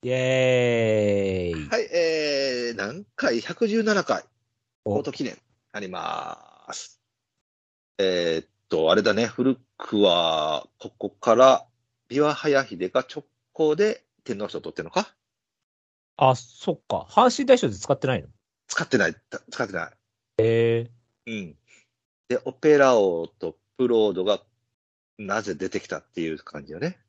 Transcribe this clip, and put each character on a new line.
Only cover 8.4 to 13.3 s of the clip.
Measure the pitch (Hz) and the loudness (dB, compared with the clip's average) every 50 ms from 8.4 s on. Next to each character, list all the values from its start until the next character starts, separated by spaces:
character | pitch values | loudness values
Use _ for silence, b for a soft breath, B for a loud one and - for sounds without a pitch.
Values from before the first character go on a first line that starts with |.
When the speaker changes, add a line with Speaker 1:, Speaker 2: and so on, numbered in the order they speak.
| 80 | -6
Speaker 2:
ー | |
っ | _ _ _ _ _ | _ _ _ _ _
と、 | - 80 80 - | -2 0 4 4
あ | 90 | 4
れ | 107 98 | 4 4
だ | 110 101 | 2 0
ね。 | 101 117 | 0 0
古 | - - - 123 131 131 - _ _ _ _ | -2 -2 -2 0 0 0 -2 _ _ _ _
く | - - - 104 101 | -10 -4 0 4 4
は、 | 95 85 87 85 82 80 78 76 78 78 71 - - _ _ | 4 4 4 2 0 0 -2 -2 -2 -4 -4 -6 -10 _ _
こ | - 98 _ | -18 -18 _
こ | _ - 101 | _ -12 -12
か | _ _ - - 113 | _ _ 2 4 6
ら、 | 117 127 135 131 - - _ _ _ _ _ _ _ _ _ | 8 8 8 8 6 0 _ _ _ _ _ _ _ _ _
琵 | 120 139 151 | -2 0 0
琶 | 151 147 | 0 0
早 | - - 156 139 135 135 | -2 -2 0 2 2 0
秀 | - 104 85 92 92 | -2 -6 -6 -6 -2
が | _ 131 | _ -2
直 | 127 - - 151 143 _ | -4 -2 -12 -16 -16 _